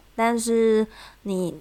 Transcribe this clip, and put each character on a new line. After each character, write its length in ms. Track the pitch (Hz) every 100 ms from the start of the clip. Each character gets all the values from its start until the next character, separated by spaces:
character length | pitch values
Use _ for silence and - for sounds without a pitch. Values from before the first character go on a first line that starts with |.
| - -
但 220 | 226 233
是 480 | 233 226 226 220 220 - - -
你 320 | 202 185 175 156